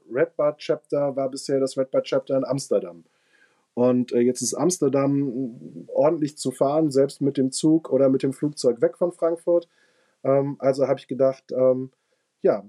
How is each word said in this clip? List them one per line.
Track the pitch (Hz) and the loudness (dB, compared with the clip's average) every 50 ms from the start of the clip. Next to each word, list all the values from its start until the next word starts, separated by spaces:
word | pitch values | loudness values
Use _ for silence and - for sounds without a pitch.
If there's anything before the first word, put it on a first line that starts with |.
| _ - 113 | _ -8 -2
Red | 131 165 165 _ | -2 -2 -2 _
Bar | - 151 151 151 - | -2 -2 -2 -2 -4
Chapter | - - 156 - _ - 156 143 143 143 131 | -4 -4 -4 -4 _ -6 -4 -2 -2 -2 -2
war | 135 139 131 | -4 -4 -4
bisher | 135 135 - - 139 135 | -6 -8 -6 -2 -2 0
das | 135 135 - | 0 -2 -2
Red | 135 131 - | -4 -4 0
Bar | - 131 127 | 0 -2 -2
Chapter | - - - - - 135 | 0 -2 -2 -2 0 -2
in | 135 131 | -2 -2
Amsterdam. | - 131 139 135 - 117 101 95 87 85 85 82 _ _ _ _ _ _ _ _ _ _ _ _ _ - | -2 -4 -4 -2 0 -2 -2 -2 -4 -14 -18 -20 _ _ _ _ _ _ _ _ _ _ _ _ _ -4
Und, | 117 123 127 127 123 123 - - | 0 2 2 2 2 0 0 0
äh, | 120 | 2
jetzt | 120 123 123 - 127 | 2 2 0 -2 -4
ist | 113 - | -6 -4
Amsterdam | - 139 175 180 - 151 135 127 139 139 139 143 139 143 135 113 127 135 117 117 139 156 - - 85 - - | 0 0 0 0 0 -2 0 2 2 0 2 0 0 -2 -4 -4 -6 -8 -8 -10 -14 -18 -18 -18 -18 -14 -6
ordentlich | - - 135 156 170 147 156 143 - - | -2 2 2 2 2 0 -4 -6 -6 -6
zu | - 135 | -6 -6
fahren, | - - 139 139 147 160 160 151 | -2 0 0 0 2 2 0 2
selbst | 127 135 139 143 - - | 2 2 2 2 0 -2
mit | 139 135 - | -4 -2 0
dem | - 131 131 | 0 -2 -2
Zug | - - - 156 160 165 160 - | -2 0 2 2 2 2 0 0
oder | 131 131 139 135 | 2 2 4 4
mit | 131 131 - | 2 2 0
dem | 139 139 | -2 -4
Flugzeug | - - 151 147 - - 127 117 117 | -2 -6 -6 -4 0 0 0 0 2
weg | - - - | 0 -2 0
von | - 185 175 | -2 -4 -4
Frankfurt. | 170 - 170 165 170 165 - 175 170 175 170 _ _ _ _ _ _ _ _ _ _ _ - | -2 -2 -2 -2 -2 -2 0 2 2 2 0 _ _ _ _ _ _ _ _ _ _ _ -2
Ähm, | 135 135 139 139 143 139 - | 2 2 2 2 0 -4 -2
also | - 135 135 139 135 | 0 0 2 2 2
hab | 123 143 135 | 0 0 -2
ich | - - | -4 -8
gedacht, | 131 123 131 135 131 - _ - 120 | -2 2 2 2 0 -2 _ -8 -2
ähm, | 127 131 131 127 127 131 127 _ _ _ _ _ _ _ _ _ _ - | 2 2 2 2 2 -2 -10 _ _ _ _ _ _ _ _ _ _ 0
ja, | 185 131 101 95 | 0 0 0 -4